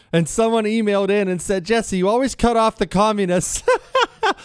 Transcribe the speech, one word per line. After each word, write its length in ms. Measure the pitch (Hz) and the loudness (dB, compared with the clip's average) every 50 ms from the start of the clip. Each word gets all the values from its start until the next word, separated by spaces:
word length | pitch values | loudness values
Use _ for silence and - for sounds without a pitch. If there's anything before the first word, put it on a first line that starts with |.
| _ _ - | _ _ 0
And 160 | 165 165 - | 0 0 0
someone 360 | - - 226 226 226 226 214 | 0 0 0 2 2 0 0
emailed 440 | 208 220 226 220 208 202 196 202 190 | 0 0 0 0 0 0 0 0 0
in 180 | 202 208 202 | 0 0 0
and 140 | 185 180 170 | -2 -2 -4
said, 240 | - - 196 190 160 | -4 -4 -4 -4 -2
"Jesse, 320 | 185 226 233 214 - 196 | -2 -2 -2 -2 -2 -2
you 100 | 185 180 | 0 0
always 280 | 196 220 247 277 247 - | 2 2 0 0 -2 -2
cut 220 | - - 240 233 226 | 0 0 2 2 2
off 180 | 220 220 - | 2 0 0
the 100 | - 202 | -2 -4
communists." 760 | 160 - 185 214 220 208 202 196 175 180 180 170 - - - - - | -2 0 2 2 2 2 0 -2 0 0 -2 -2 -4 -6 -4 0 0
<laughs> 40 | 508 392 - - - 523 480 - - - - 415 - - - | 0 0 -2 -2 -2 0 0 0 -2 -4 -2 -2 -2 -4 -8